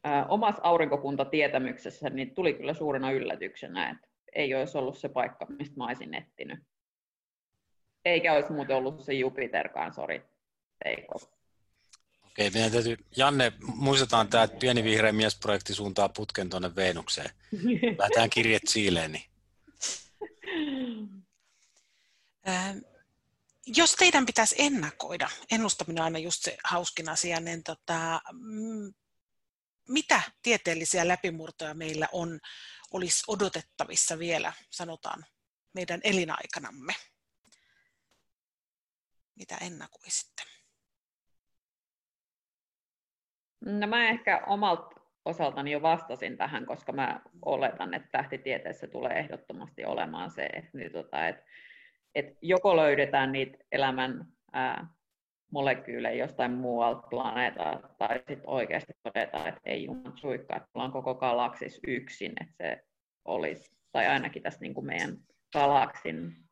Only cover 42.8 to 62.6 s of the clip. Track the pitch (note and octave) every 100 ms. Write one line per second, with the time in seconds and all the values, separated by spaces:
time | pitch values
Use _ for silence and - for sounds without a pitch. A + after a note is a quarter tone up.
42.8 | _ _ _ _ _ _ _ _ G3+ G#3
43.8 | G#3 A#3 A3+ A3+ - F#3 - G3+ G#3 E3+
44.8 | - - _ _ D#3+ E3+ D3 C#3+ C#3+ D3
45.8 | D#3 D#3+ - B2+ - - C3+ D3+ B2 -
46.8 | - C#3+ C3 - - F3 - C3+ C3 -
47.8 | F2+ F2 - C3 C#3 C3 C3+ B2 - -
48.8 | - - B2 D#2+ D3 - - F2 - -
49.8 | - - E2 D#2+ F2+ - C#2 - E3 C3+
50.8 | - E2+ - C#2+ E2 - _ - - -
51.8 | - _ _ - C#3 - E3 F3+ G3+ E3+
52.8 | D3+ C#3+ C#3 C#3+ C3 C3+ C3 - _ C#3
53.8 | C3+ C3 C3 B2+ E3 _ _ C3+ B2+ -
54.8 | E3+ _ _ _ _ _ _ C#3+ C#3 B2
55.8 | - A#2+ A#2 A#2+ C3 - B2 B2 B2 A#2
56.8 | A#2 A#2+ - A#2+ A#2+ A#2 B2 - D#2+ -
57.8 | - _ G#2+ B2+ - C#3 - C3 A2+ -
58.8 | - - - A2 - D#2 D#2 - - -
59.8 | - B3+ B3+ C#3 C#3+ A#2+ - - - A#2+
60.8 | B2+ C3+ C3+ B2+ B2+ A#2+ A#2+ - - -
61.8 | - B2+ C3+ - G2 - - _